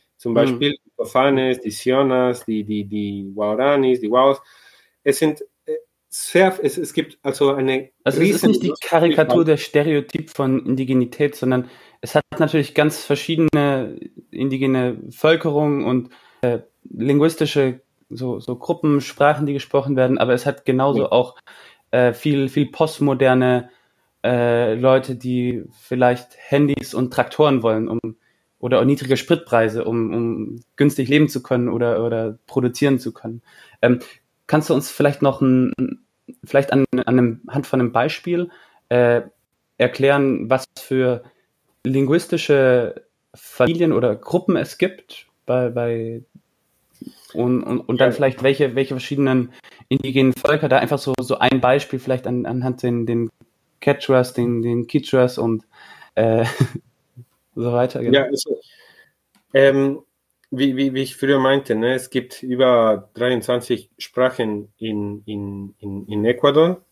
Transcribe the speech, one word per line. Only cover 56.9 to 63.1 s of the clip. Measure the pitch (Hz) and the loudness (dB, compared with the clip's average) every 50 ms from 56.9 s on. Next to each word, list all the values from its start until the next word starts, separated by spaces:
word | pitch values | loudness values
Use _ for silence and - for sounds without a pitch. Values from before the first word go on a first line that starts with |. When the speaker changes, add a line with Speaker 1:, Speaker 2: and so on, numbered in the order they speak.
| _ _ _ _ _ 123 120 _ _ _ _ _ _ | _ _ _ _ _ -20 -20 _ _ _ _ _ _
Speaker 2:
so | 110 117 120 | -6 -4 -2
weiter, | 120 120 127 127 - 127 | 0 0 0 0 -2 -4
genau. | 120 123 131 139 | 0 2 2 2
Speaker 1:
Ja, | 131 | 2
also, | 135 143 - - 151 - - - _ _ _ _ _ _ _ _ _ _ _ _ _ _ _ _ _ - | 0 -2 -6 -4 -6 -8 -8 -8 _ _ _ _ _ _ _ _ _ _ _ _ _ _ _ _ _ 2
ähm, | 135 139 139 135 139 135 139 143 - - _ _ _ _ _ _ _ _ _ | 4 4 6 4 4 0 0 -2 -6 -12 _ _ _ _ _ _ _ _ _
wie, | 139 127 139 139 127 | -4 -2 0 0 0
wie, | 131 139 135 127 | 0 -2 -2 -2
wie | 135 | -4
ich | 135 127 - | -6 -6 -6
früher | - 139 135 143 135 | -4 0 2 2 2
meinte, | 131 135 135 139 135 - 113 | 4 4 2 2 0 0 -2
ne, | 110 117 123 131 | 0 0 0 0
es | 127 127 - | -2 -4 -6
gibt | - 127 127 - - - | -6 -6 -6 -6 -12 -14
über | 127 127 123 127 131 127 123 117 113 110 104 95 - _ | -8 -4 0 2 4 4 6 4 4 4 2 0 -4 _